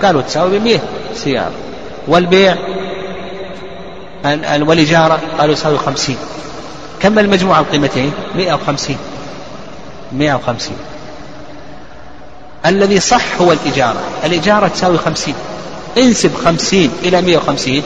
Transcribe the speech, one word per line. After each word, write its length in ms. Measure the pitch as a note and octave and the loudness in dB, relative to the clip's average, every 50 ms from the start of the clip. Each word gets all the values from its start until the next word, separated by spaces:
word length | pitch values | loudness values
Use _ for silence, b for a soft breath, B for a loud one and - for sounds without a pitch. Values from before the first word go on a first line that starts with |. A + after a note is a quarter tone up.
| - | 4
قالوا 180 | G3 E3+ C#3 | 4 4 4
تساوي 380 | B2 - - D3 F3 F#3 F#3+ G#3 | 0 0 -2 0 0 2 2 2
بمية 200 | G#3+ A#3+ A3 D#3+ - - - - - - - | 2 2 2 2 0 -4 -8 -8 -8 -8 -10
سيارة، 360 | - - C#3+ C3 A2+ F#2 E2 - - - - - - - - - - - | -4 -2 -2 0 0 -2 -4 -6 -8 -12 -12 -12 -12 -12 -12 -12 -10 0
والبيع 480 | C3+ D3+ F3 F3+ E3+ F3+ F#3+ G3 F#3+ E3+ - - - F#3+ - - - F#3+ - - - F#3+ - G3 F#3+ F#3+ F#3+ F#3+ F#3+ - - - - - - - - - - - - - - - | 4 4 4 4 6 6 6 6 6 4 2 -2 -6 -6 -6 -6 -6 -8 -8 -8 -10 -10 -10 -10 -10 -10 -10 -10 -10 -12 -12 -12 -14 -14 -14 -14 -14 -14 -14 -14 -14 -14 -4 -2
ال-، 200 | C#3+ D3 D3+ D#3 | 0 0 0 0
ال-، 180 | D3+ D3+ D3 D3+ | 0 2 2 4
والإجارة 560 | D#3 D#3+ E3 D#3 D3 E3 E3 D#3+ D#3+ D#3+ D#3 D3+ - - D#3+ | 4 6 4 6 6 6 6 6 6 4 2 0 -4 0 2
قالوا 140 | D3 D3+ D3+ | 2 2 2
يساوي 240 | C#3+ - D#3 D3 | 2 2 0 0
خمسين، 400 | C3 - - C3+ - - - B2 G#2+ G2 - - - - - - - - - - - - - - - | 2 0 -2 -2 -2 -2 -4 -4 -4 -6 -10 -12 -12 -12 -12 -12 -12 -14 -14 -14 -14 -14 -14 -8 0
كم 200 | - G3 G#3+ G#3+ | 2 4 4 4
المجموعة 400 | G#3 G3 G3 F#3 F3+ F#3+ E3+ D#3 | 4 4 4 2 4 4 4 4
القيمتين؟ 540 | D3+ - - D3 D3 C3+ - C3 B2 D3 C#3+ - - - - | 4 2 0 0 0 0 0 0 -2 -2 -2 -4 -8 -6 -4
مائة 180 | D#3 F#3+ F3 D#3 | -2 0 0 0
وخمسين، 440 | C#3 - - C#3+ C#3+ - - C#3 A#2+ - - - - - - - - - - - - - - - - - - - - - - | 0 0 -2 -2 -2 -2 -4 -4 -6 -6 -10 -12 -12 -12 -12 -12 -14 -14 -14 -14 -14 -14 -14 -14 -14 -14 -16 -14 -14 -12 -8
مائة 220 | B2+ C3 D3 D3+ C#3 | -2 0 0 2 0
وخمسين. 440 | A#2+ - - A#2+ A2+ - - G2 - - - - - - - - - - - - - - - - - - - - - - - - - - - - - - - - - - - - - - | 0 0 -2 -4 -4 -6 -8 -10 -10 -12 -14 -14 -14 -14 -16 -16 -16 -16 -16 -16 -16 -16 -16 -16 -16 -16 -16 -16 -16 -16 -16 -16 -16 -16 -16 -16 -16 -16 -16 -16 -18 -18 -18 -16 0 2
الذي 340 | D#3+ F#3 G3 G3+ G3 G3+ F#3 | 2 4 4 4 4 4 2
صح 420 | - - B3 A#3 - - - - | 4 4 2 2 2 0 0 4
هو 100 | F3+ F3 | 4 4
الإجارة، 480 | D#3+ C#3+ - D3+ C3 C#3 B2+ A#2 G#2+ - - - - - - | 4 4 2 -2 0 2 2 2 0 -2 -4 -6 -6 -4 -2
الإجارة 420 | D#3 F3 E3+ D#3 G3+ G#3+ G#3+ G#3 | 0 0 0 2 4 4 4 4
تساوي 300 | F3 - - F#3+ F3+ F3 | 2 0 0 2 2 2
خمسين، 380 | D#3+ - E3 - - - D3+ C3+ - - - - - - - - - - - - | 2 2 -2 -4 -2 -4 -4 -6 -6 -8 -10 -10 -10 -10 -12 -12 -12 -14 -2 2
انسب 340 | A#3 C4 B3 G#3+ - - - C#3 - - | 4 6 6 6 6 2 2 0 2 2
خمسين 460 | A3+ F3 - - - - G3 E3+ B2+ - - - | 2 2 2 0 2 4 4 4 4 2 0 0
إلى 180 | F3+ F3+ F3 | 2 2 4
مائة 160 | F3+ F3+ E3+ | 4 4 4
وخمسين 460 | D3+ - - C#3+ C#3 - C3 B2+ C#3+ C#3+ | 4 2 2 -2 -2 -2 0 0 -2 -2